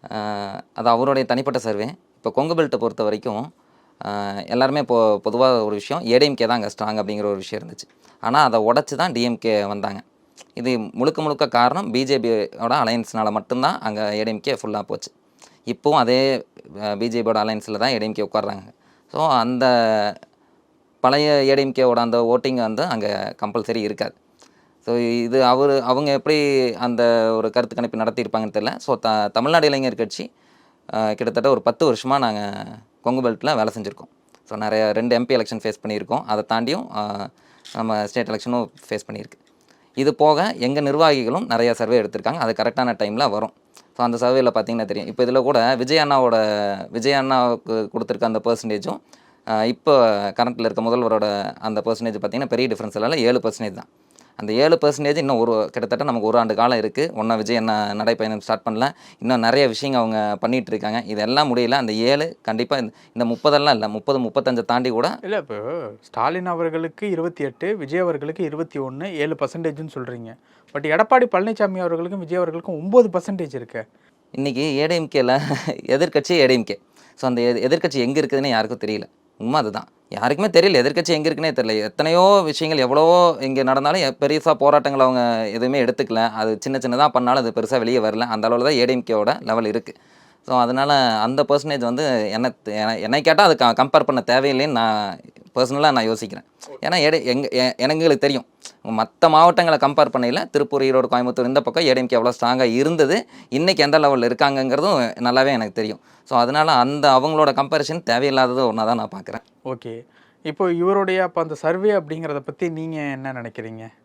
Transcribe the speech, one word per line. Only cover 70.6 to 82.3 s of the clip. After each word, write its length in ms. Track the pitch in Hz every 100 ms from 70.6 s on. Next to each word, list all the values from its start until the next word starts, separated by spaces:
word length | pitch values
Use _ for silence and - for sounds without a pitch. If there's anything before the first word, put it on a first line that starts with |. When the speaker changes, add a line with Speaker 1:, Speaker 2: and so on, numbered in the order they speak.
| _
Speaker 2:
But 80 | 147
எடப்பாடி 420 | 151 151 220 262 240
பழனிசாமி 480 | 180 208 214 208 190
அவர்களுக்கும் 400 | 180 165 175 190
விஜய் 180 | 165 180
அவர்களுக்கும் 380 | 175 165 175 160
ஒன்பது 340 | 175 240 220
பர்சன்டேஜ் 460 | 175 170 196 156 127
இருக்கு. 320 | 117 117 110 _ _ _ _
Speaker 1:
இன்னைக்கு 440 | - 139 123 151 139
ஏ 120 | 156
டி 80 | 175
எம் 120 | 156
கேல 320 | 143 123 135 147 139
<laughs> 240 | - - -
எதிர்க்கட்சி 460 | 135 139 143 139
ஏ 140 | 175 131
டி 80 |
எம் 100 | 127
கே. 180 | 107 101 _ _ _ _
So, 140 | 131
அந்த 120 | 120
எ-, 260 | 120 120 127
எதிர்க்கட்சி 280 | 160 170 135
எங்க 260 | 120 139
இருக்குதுன்னு 260 | 143 139 139
யாருக்கும் 420 | 117 110 123 104
தெரியல. 140 | 104 - _ _ _
உண்மை 220 | 110 151
அதுதான். 280 | 110 101 - _ _
யாருக்குமே 400 | 101 117 143 208
தெரியல 240 | 170 185
எதிர்க்கட்சி 340 | 156 123 147 170
எங்க 220 | 160 156
இருக்குன்னே 220 | 156 160
தெரியல. 320 | 127 113 110
எத்தனையோ 580 | 107 - 156 170 185